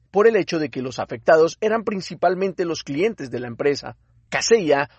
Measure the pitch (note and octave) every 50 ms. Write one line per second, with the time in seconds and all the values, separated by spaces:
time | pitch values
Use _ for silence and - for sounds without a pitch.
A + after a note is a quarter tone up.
0 | _ _ - F#3+ G#3 A3+ A3+ G3+ D#3+ - F3+ D#3+ D3+ C3 - C#3 B2+ A2+ - -
1 | - - C3 A#2 - - E3 D#3+ D#3+ E3 - - - A3 G#3+ A3+ G3+ A3 G#3 F#3+
2 | E3+ - F3 - - F3 F#3 F3+ F#3+ F#3+ F3 - F3+ E3+ D#3 - - - C#3 C#3+
3 | F#3 A3+ G#3 - D3 B2 B2 A#2 B2 A#2+ A#2 A2 C#3 C#3+ C#3+ B2+ - B2 A2+ _
4 | _ _ _ _ _ _ - C3+ - - A#3 A#3 F#3 D3 C#3+ C#3 D3 - _